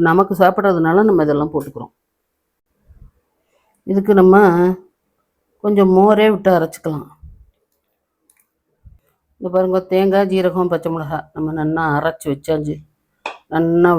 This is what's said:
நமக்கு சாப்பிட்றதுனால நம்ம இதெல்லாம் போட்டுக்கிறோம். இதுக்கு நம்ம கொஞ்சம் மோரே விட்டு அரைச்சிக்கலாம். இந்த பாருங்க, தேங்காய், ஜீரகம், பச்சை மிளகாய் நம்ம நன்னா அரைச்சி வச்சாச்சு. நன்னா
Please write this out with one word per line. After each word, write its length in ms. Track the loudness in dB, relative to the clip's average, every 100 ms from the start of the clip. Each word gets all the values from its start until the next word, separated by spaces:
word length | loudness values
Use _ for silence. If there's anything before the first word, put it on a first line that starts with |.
நமக்கு 340 | 4 2 0
சாப்பிட்றதுனால 680 | 2 2 2 0 0 2 2
நம்ம 200 | 2 2
இதெல்லாம் 300 | 0 -2 -4
போட்டுக்கிறோம். 400 | -6 -8 -14 -18 _ _ _ _ _ _ _ _ _ _ -20 -20 _ _ _ _ _ _ _ -4
இதுக்கு 260 | -4 2
நம்ம 220 | 4 6 6 4 2 0 -2 -12 _ _ _ _ _ _ _
கொஞ்சம் 260 | -2 2 4
மோரே 340 | 4 4 4 2
விட்டு 220 | 0 0
அரைச்சிக்கலாம். 580 | 0 -2 -8 -10 -10 -12 _ -20 -20 _ _ _ _ _ _ _ _ _ _ _ _ _ _ -20 _ _ _ _ _
இந்த 80 | -4
பாருங்க, 280 | -2 0 -2
தேங்காய், 460 | -2 0 2 0 0
ஜீரகம், 400 | -2 -2 -2 -2
பச்சை 160 | -4 -4
மிளகாய் 360 | -8 -8 -10 -10
நம்ம 200 | -10 -8
நன்னா 300 | -4 -4 -2 -2
அரைச்சி 360 | -2 -4 -6 -8
வச்சாச்சு. 460 | -8 -4 -6 -6 -10 -14 _ _ _ -18 -18 _
நன்னா 400 | -4 0 2 2